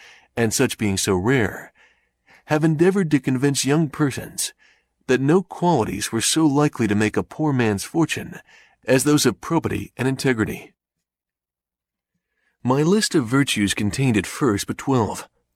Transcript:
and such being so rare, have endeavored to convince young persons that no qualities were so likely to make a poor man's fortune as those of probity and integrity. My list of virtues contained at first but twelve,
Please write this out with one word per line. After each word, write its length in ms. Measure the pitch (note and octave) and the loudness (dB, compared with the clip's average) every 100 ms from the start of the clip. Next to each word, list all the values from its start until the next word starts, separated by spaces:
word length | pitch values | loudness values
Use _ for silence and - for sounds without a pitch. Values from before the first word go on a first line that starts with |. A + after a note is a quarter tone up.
| - - _ - | -20 -20 _ -2
and 160 | A2+ | -2
such 240 | - B2 - | 0 -2 0
being 180 | G#2+ F#2+ | -2 -2
so 180 | - | 0
rare, 600 | F#2 G#2 C3+ G2+ - - _ _ _ _ _ _ _ - | 0 2 0 0 -4 -16 _ _ _ _ _ _ _ -2
have 180 | D3+ | 0
endeavored 480 | D#3+ D3+ F3 G3 E3 | 2 2 2 2 2
to 80 | C#3+ | 0
convince 460 | C#3 B2+ C#3+ C3+ C3 | 0 0 0 0 0
young 240 | D3+ D3+ | 0 0
persons 640 | - C#3+ A2 F2+ - - - _ _ _ _ - | 0 -2 -2 -10 -8 -8 -10 _ _ _ _ -2
that 120 | B2+ | 0
no 240 | C3+ F3+ | 4 2
qualities 640 | - - F3 D3 G2+ G2 - | 0 -2 2 2 0 -4 -4
were 120 | A2+ | -2
so 240 | - D#3 D#3+ | -2 2 2
likely 420 | C#3 D3 - A2 | 2 0 0 0
to 80 | G#2 | 2
make 220 | G#2+ G#2 | 0 0
a 60 | F#2 - | -4 -4
poor 160 | D#3 | -2
man's 320 | C3 A2+ G2 | 2 2 0
fortune 560 | - E3 D#3 - F2+ - - - _ _ - | -4 -2 -2 -2 -10 -16 -20 -20 _ _ -2
as 180 | C3 | 0
those 220 | D3 D3 B2+ | 2 2 2
of 160 | G2 | -2
probity 500 | - E3 - F#2+ F2 - | -4 -2 -2 -6 -8 -4
and 100 | B2+ | -4
integrity. 640 | C3+ C3+ A#2 F#2+ - - _ _ _ _ _ _ _ _ _ _ _ _ _ _ _ _ _ _ _ | -2 -2 0 -2 -4 -16 _ _ _ _ _ _ _ _ _ _ _ _ _ _ _ _ _ _ _
My 180 | A#2+ C3+ | -2 0
list 320 | D#3 G#3+ - | 2 2 2
of 120 | F3 A2 | 0 2
virtues 480 | C3+ C3+ A2 G2 | 0 0 0 0
contained 420 | - G#2 A2 C3+ G#2+ | 0 -2 0 2 2
at 100 | - | 0
first 420 | - C3+ G2+ - | -2 0 0 -4
but 100 | A2 | -8
twelve, 500 | - C3 G2+ - - _ _ | 0 0 0 -4 -14 _ _